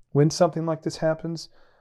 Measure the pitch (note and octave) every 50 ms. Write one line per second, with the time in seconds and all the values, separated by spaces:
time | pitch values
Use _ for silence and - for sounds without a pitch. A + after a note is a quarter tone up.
0 | _ _ - C#3 D3 D#3+ - - F3+ E3 E3 E3 D#3+ E3 D#3+ D3+ - E3 - -
1 | F3 D#3+ D#3+ D#3+ - E3 E3+ D#3+ - - _ - _ _ _ _